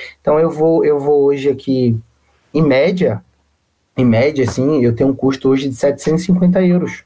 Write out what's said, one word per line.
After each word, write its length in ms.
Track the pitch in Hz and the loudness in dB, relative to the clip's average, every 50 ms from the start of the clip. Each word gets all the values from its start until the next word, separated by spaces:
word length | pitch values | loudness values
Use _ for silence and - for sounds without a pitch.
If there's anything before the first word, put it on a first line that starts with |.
| - - - _ | -20 -20 -20 _
Então, 160 | _ - 151 156 | _ 0 2 2
eu 100 | 165 165 | 2 0
vou, 340 | 160 151 156 165 165 165 - | 0 0 0 2 2 2 2
eu 140 | 147 151 143 | 2 0 0
vou 240 | 139 143 147 143 139 | 0 2 2 2 4
hoje 260 | 139 143 139 135 143 | 2 0 0 0 -2
aqui, 500 | 131 135 - - 131 131 127 120 117 113 - - _ _ _ _ _ _ _ _ - | -2 -2 -4 -4 -2 0 0 0 0 -2 -6 -12 _ _ _ _ _ _ _ _ -2
em 80 | - | -2
média, 640 | 160 147 127 135 147 180 202 180 175 127 107 110 - _ _ _ _ _ _ _ _ _ _ _ _ _ _ - | 0 2 2 2 2 0 0 0 -2 -2 -2 -4 -10 _ _ _ _ _ _ _ _ _ _ _ _ _ _ -2
em 80 | 131 | 0
média, 380 | 123 113 113 127 147 156 135 127 | 2 2 2 2 0 0 0 -2
assim, 400 | 113 - 127 127 143 156 143 120 | -2 -2 -2 -2 0 0 2 0
eu 100 | 120 113 | 0 0
tenho 140 | 113 139 135 | 0 0 0
um 60 | 135 | 0
custo 340 | - - 135 135 - - 135 | 0 -2 -2 -2 0 0 0
hoje 200 | 135 135 139 139 | 0 0 -2 -4
de 60 | 123 | -6
setecentos 460 | - - 143 139 - - 151 156 160 175 | -2 -2 -2 -2 -2 -4 -2 -2 -2 0
e 20 | |
cinquenta 360 | - 185 180 180 180 180 190 185 | 0 0 2 2 2 2 2 2
euros. 400 | 180 175 175 160 - - - - | 2 2 0 -2 -4 -8 -14 -18